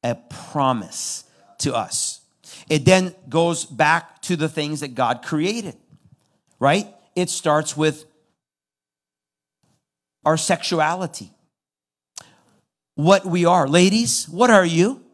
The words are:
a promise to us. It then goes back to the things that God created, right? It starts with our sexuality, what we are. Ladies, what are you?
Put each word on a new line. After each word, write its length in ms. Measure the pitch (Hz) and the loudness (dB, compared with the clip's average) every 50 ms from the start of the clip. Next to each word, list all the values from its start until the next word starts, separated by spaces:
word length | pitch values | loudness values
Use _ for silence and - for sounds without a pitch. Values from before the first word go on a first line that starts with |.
| - | -4
a 120 | 120 117 | -4 -6
promise 1080 | 117 _ _ - - - - - 151 139 131 127 113 95 87 - - - - - - - _ _ _ _ _ - _ | -6 _ _ -20 -20 -18 -10 -4 -2 0 0 0 -2 -6 -12 -12 -12 -10 -10 -10 -12 -14 _ _ _ _ _ -14 _
to 140 | - 143 123 | -6 -4 -4
us. 460 | 117 104 92 - - - - - - _ _ _ _ _ - - - - - | -4 -6 -6 -6 -8 -8 -8 -10 -12 _ _ _ _ _ -20 -20 -20 -6 -2
It 140 | 156 151 127 | -2 2 4
then 320 | - 185 185 185 180 170 - _ - | 4 4 4 2 -2 -8 -14 _ -4
goes 340 | 123 165 170 170 170 160 - | 0 0 0 0 0 -4 -8
back 580 | - - 110 156 151 160 170 - - _ _ - | -12 -2 0 2 2 2 0 -2 -8 _ _ -6
to 120 | - 180 | -6 -4
the 140 | 160 151 156 | -2 -2 -4
things 320 | - - 147 147 156 143 | -4 -4 -6 -6 -6 -8
that 140 | 151 139 123 | -8 -10 -4
God 260 | 113 127 117 127 127 - | -2 -2 -2 -2 -4 -6
created, 540 | - 160 151 151 185 220 233 208 180 - - _ _ - _ _ _ - _ _ _ _ _ _ _ _ _ | -6 -4 -2 -2 -2 -4 -6 -8 -12 -14 -16 _ _ -20 _ _ _ -20 _ _ _ _ _ _ _ _ _
right? 280 | - 139 165 196 208 208 - _ _ _ _ | 2 2 2 2 0 -6 -14 _ _ _ _
It 140 | - 180 175 | -4 -4 -2
starts 480 | - - - 160 147 151 156 156 - 143 | -4 -4 -2 0 0 0 0 -2 -4 -2
with 260 | 156 156 147 - - _ _ _ _ _ _ _ _ _ _ _ _ _ _ _ _ _ _ _ _ _ _ _ _ _ _ _ _ _ _ _ _ _ _ _ _ _ _ _ _ _ _ _ _ | 0 -2 -2 -4 -14 _ _ _ _ _ _ _ _ _ _ _ _ _ _ _ _ _ _ _ _ _ _ _ _ _ _ _ _ _ _ _ _ _ _ _ _ _ _ _ _ _ _ _ _
our 100 | 151 160 | -2 0
sexuality, 960 | 160 - - 190 165 - - 180 165 151 151 170 185 185 165 - - 202 - _ _ _ _ _ _ _ _ _ _ _ _ _ _ _ _ _ - - _ _ _ _ _ _ _ _ _ _ _ _ _ _ | 0 0 -2 -2 -2 -2 -4 -2 0 0 0 -2 -4 -6 -10 -10 -12 -18 -18 _ _ _ _ _ _ _ _ _ _ _ _ _ _ _ _ _ -20 -20 _ _ _ _ _ _ _ _ _ _ _ _ _ _
what 300 | - 147 165 196 190 190 | -2 4 4 4 4 4
we 200 | 190 170 180 170 | 0 0 2 2
are. 200 | 170 175 180 147 | 4 4 2 2
Ladies, 640 | 135 143 175 180 190 190 226 233 220 - - - - | 4 4 4 4 6 4 2 0 -2 -4 -4 -6 -8
what 220 | 151 180 240 240 | -2 0 4 6
are 160 | 226 202 185 | 6 6 6
you? 340 | 170 165 165 175 220 277 - - _ | 4 2 2 2 2 0 -6 -12 _